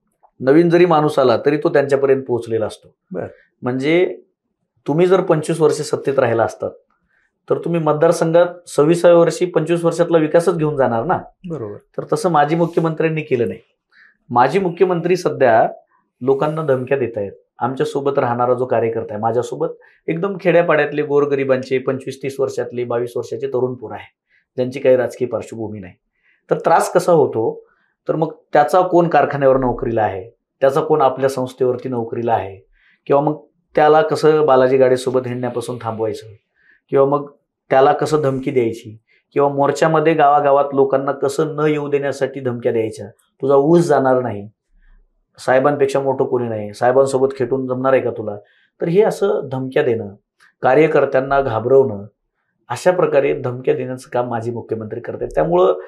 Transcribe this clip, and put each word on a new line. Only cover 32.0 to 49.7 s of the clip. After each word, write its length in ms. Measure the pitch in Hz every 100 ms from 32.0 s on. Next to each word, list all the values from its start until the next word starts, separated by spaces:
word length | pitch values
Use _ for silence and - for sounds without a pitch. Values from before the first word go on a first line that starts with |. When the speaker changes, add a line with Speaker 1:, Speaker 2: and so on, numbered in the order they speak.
| 113 120 117
Speaker 1:
आहे, 280 | 107 98 95 _ _ _ _ -
किंवा 160 | 143
मग 180 | 151 151 _ _ _ 160
त्याला 260 | 151 156
कसं 440 | 156 143 156 151 147
बालाजी 300 | 131 127 135
गाडेसोबत 440 | 127 127 131 127 123
हिंडण्यापासून 520 | 123 123 123 123 113
थांबवायचं, 440 | 110 107 110 101 110 - _ _ _ _ _
किंवा 160 | 139 139
मग 240 | 143 - _ _ _ _
त्याला 220 | 131 -
कसं 280 | - 139 151
धमकी 280 | 135 131 139
द्यायची, 480 | 127 113 110 107 - _ _ _
किंवा 160 | 143 143
मोर्चामध्ये 680 | 139 139 - 160 156 156
गावागावात 500 | 160 143 147 143 139 139
लोकांना 400 | 139 135 135 139
कसं 440 | 135 139 - 151 143
न 40 | 151
येऊ 200 | 147 143
देण्यासाठी 520 | 139 139 - 135 139
धमक्या 320 | 131 120 120
द्यायच्या, 340 | 113 110 107 101 _ _ _
"तुझा 120 | 135
ऊस 260 | 139 147 170
जाणार 420 | 165 135 131 127
नाही, 260 | 120 101 104 _ _ _ _ _ _ _ _ _
साहेबांपेक्षा 640 | - 131 143 139 135 139
मोठं 240 | 135 131
कोणी 240 | 131 123 117
नाही, 260 | 107 104
साहेबांसोबत 540 | 104 123 131 135 131 135 -
खेटून 300 | 120 131 127
जमणार 260 | 127 131
आहे 100 | 127
का 80 | 123
तुला?" 260 | 113 107 101 _ _ _ _
तर 80 | 170
हे 140 | 185
असं 460 | 208 - 202 208 135
धमक्या 300 | 131 131